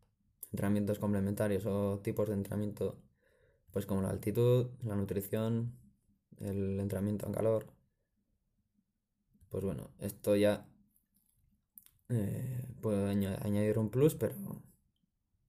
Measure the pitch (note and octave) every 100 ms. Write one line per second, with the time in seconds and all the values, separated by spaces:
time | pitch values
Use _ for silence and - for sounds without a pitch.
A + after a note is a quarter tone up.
0 | _ _ _ _ - - G2+ G#2 G#2 G#2
1 | G#2 G2+ F#2+ G#2 G#2+ G2 G#2 G2+ G2+ G2
2 | G#2+ A2 G#2 G2+ G2 G2 G#2 - G2 -
3 | - _ _ _ _ _ _ G2 - F#2+
4 | F#2+ G2 - G#2 A#2+ B2 - - A2+ G2+
5 | G2 F#2+ - A2 A2+ A#2 A#2+ - - _
6 | _ _ _ - G2+ G2 G2 G2 G2 F#2+
7 | G2+ G#2 G#2+ G#2 A2 A2 - - _ _
8 | _ _ _ _ _ _ _ _ _ _
9 | _ _ _ _ - F#2+ F#2+ C2+ - -
10 | G2+ - - G#2 G#2 G#2 - - _ _
11 | _ _ _ _ _ _ _ - - _
12 | - A#2+ G2+ A2 B2 B2 B2 - G#2+ G2+
13 | G2+ G2+ G2 G2 G#2 G2+ G#2+ A2 G#2+ B2+
14 | D3+ - A2 - - - - _ _ _
15 | _ _ _ _